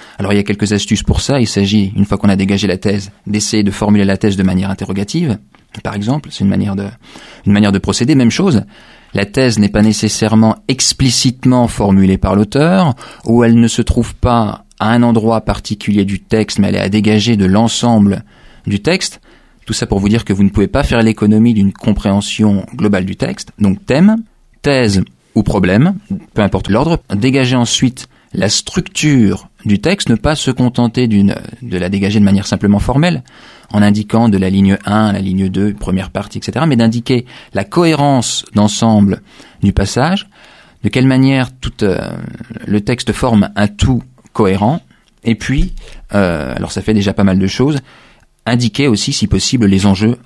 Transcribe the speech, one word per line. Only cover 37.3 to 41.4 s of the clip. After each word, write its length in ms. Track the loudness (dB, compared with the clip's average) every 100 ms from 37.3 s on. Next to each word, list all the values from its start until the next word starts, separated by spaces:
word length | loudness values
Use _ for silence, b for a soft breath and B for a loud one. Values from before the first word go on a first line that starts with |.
| B B
la 120 | -8
cohérence 800 | -4 0 0 2 2 0 -2 -6 -4
d'ensemble 680 | 0 0 2 2 4 2 0 B B B B
du 80 | -2
passage, 560 | 0 -2 0 0 -2 -6 B B B B B
de 40 | -4
quelle 200 | 0 2
manière 400 | 4 4 2